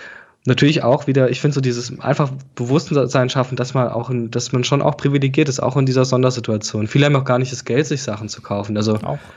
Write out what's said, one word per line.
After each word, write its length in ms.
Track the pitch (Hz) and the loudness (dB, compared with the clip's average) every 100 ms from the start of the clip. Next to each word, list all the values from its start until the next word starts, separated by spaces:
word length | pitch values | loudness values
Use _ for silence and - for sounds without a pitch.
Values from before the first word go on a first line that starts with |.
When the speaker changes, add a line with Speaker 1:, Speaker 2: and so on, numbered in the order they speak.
| - - - _ | -18 -20 -20 _
Speaker 1:
natürlich 380 | - 120 143 156 | -2 2 4 4
auch 240 | 117 139 - | 2 2 2
wieder, 240 | 135 127 | 2 2
ich 100 | 135 | 2
find 120 | 147 | 0
so 60 | 139 | 0
dieses 380 | 131 120 120 131 | 0 -2 -6 -6
einfach 300 | - 139 139 135 - | -2 0 0 -4 -12
Bewusstsein 760 | - 120 147 - 143 - 139 127 | -8 0 0 2 0 2 2 2
schaffen, 260 | 135 123 123 | 0 -2 -2
dass 180 | 123 | -2
man 140 | 135 120 | 0 0
auch 200 | 113 117 | -2 -4
in, 200 | 127 113 | -4 -2
dass 220 | 120 - | -4 -2
man 120 | 127 | -2
schon 180 | 123 139 | 2 2
auch 140 | - - | 2 0
privilegiert 520 | 147 139 135 135 147 | 0 0 2 2 0
ist, 120 | 127 | 0
auch 160 | 127 139 | -2 0
in 100 | 131 | 2
dieser 180 | 127 | 2
Sondersituation. 840 | 127 127 127 120 113 107 - 110 107 | 2 4 2 0 -2 -4 -2 -4 0
Viele 180 | 139 143 | 2 4
haben 100 | 139 | 4
auch 80 | |
gar 140 | 135 127 | 2 0
nicht 140 | 127 | -2
das 120 | 131 | -6
Geld, 220 | - 123 - | -2 0 0
sich 160 | 143 | -2
Sachen 260 | - 104 104 | -4 -8 -8
zu 140 | - | -10
kaufen. 340 | - 101 104 104 | -6 -6 -4 -2
Also 200 | 107 107 | 0 -2
Speaker 2:
Auch, 220 | - 147 - | -4 -8 -10